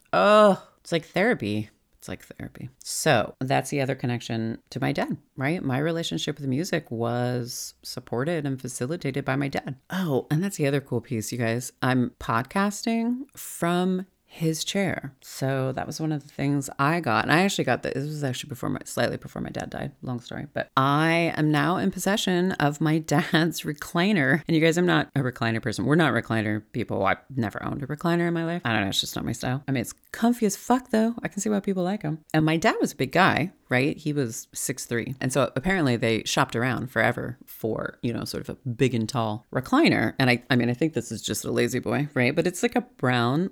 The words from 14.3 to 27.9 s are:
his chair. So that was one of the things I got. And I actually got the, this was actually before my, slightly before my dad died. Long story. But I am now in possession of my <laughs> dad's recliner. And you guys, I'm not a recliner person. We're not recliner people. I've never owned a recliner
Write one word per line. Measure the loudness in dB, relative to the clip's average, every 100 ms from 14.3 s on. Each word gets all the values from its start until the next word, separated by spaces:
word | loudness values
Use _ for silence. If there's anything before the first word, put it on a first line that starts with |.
his | -4 -2 -2
chair. | -2 -2 0 -2 -6 -14
So | -18 -6 -2 0 -2
that | -2 -6
was | -4
one | -2
of | -4
the | -6
things | -4 0 0 -2 0
I | 0 2
got. | 2 2
And | 4
I | 4
actually | 4 2
got | 0 0
the, | -2
this | -4 -4
was | -4
actually | -4 -4 -8
before | -8 -4
my, | -6 -6
slightly | -2 -2 -2
before | -8 -8
my | -8
dad | -6 -8
died. | -8 -8 -8
Long | -8 -8
story. | -8 -12 -8
But | -8 -2 4
I | 4 6 4 4 2 2
am | 2
now | 2 2 0
in | 0
possession | -2 0 0 0 0 0
of | 0 0 2
my | 2 2
<laughs> |
dad's | 2 0 2 2 2 -2
recliner. | -6 -8 -4 0 2 4 4 2 2
And | 4
you |
guys, | 4 4
I'm | 4
not | 2 2 0
a |
recliner | -2 0 0 0
person. | -2 -2 4
We're | 4
not | 4
recliner | 2 0 0 0 -2 -4
people. | -6 -2 0 2
I've | 0 -2 -2
never | -2 -2 -6
owned | -6
a |
recliner | -6